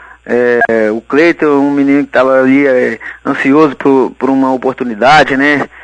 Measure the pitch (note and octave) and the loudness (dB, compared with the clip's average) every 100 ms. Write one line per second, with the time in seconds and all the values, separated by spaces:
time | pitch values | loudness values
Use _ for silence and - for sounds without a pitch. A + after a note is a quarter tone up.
0 | - - - A#2+ B2 A#2+ A#2 A2+ G#2+ A2+ | -20 -20 -6 -2 0 0 0 0 -2 -4
1 | - C#3 E3+ D#3+ D3+ C#3+ C#3+ C#3+ C#3 C#3+ | -2 0 2 0 0 0 0 0 0 0
2 | C3+ B2 C3 C3 C3 C3+ C#3 B2+ A#2+ A2+ | 0 -2 2 2 2 2 2 0 -2 -6
3 | - - - - C3+ C#3+ D#3 B2+ C#3+ C3+ | -12 -10 -8 -4 0 2 2 0 0 2
4 | A#2+ - C3+ C3+ C3 C3 B2 C3 B2 G#2 | 0 -2 -2 0 0 -2 -4 -6 -8 0
5 | A#2+ D3+ C3+ C3+ D3 C#3+ - - | 2 4 2 0 0 0 -4 -12